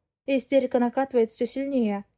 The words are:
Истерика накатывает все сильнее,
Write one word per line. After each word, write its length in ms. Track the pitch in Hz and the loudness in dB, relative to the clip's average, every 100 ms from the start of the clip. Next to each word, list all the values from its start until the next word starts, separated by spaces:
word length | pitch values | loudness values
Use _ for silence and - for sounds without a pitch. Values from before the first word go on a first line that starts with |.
| _ _ - | _ _ -2
Истерика 540 | 269 - 269 254 247 | -2 2 0 2 0
накатывает 520 | 240 262 269 247 226 | 0 0 0 0 0
все 140 | - 240 | 0 -4
сильнее, 600 | 262 277 269 214 202 - | -4 -2 0 0 -2 -8